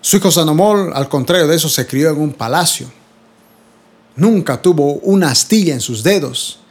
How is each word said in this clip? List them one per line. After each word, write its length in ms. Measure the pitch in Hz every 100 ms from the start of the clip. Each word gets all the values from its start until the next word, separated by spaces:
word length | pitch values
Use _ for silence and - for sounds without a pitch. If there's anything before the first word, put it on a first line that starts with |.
Su 160 | - 196
hijo 140 | 190
Salomón, 600 | 165 156 151 202 208 180
al 160 | 139 135
contrario 380 | 143 127 180 151
de 80 | 165
eso, 100 | 156
se 180 | - 123
crió 260 | 135 156
en 80 | 151
un 120 | 151
palacio. 580 | - 113 147 165 - 127 - _ _ _ _ _ _ _ _ _ _ _ -
Nunca 460 | 196 214 - 123
tuvo 320 | 185 165 143 143
una 320 | - 196 165
astilla 420 | 123 - 220 175
en 80 | 131
sus 200 | - 113
dedos 580 | 110 202 143 123 - - _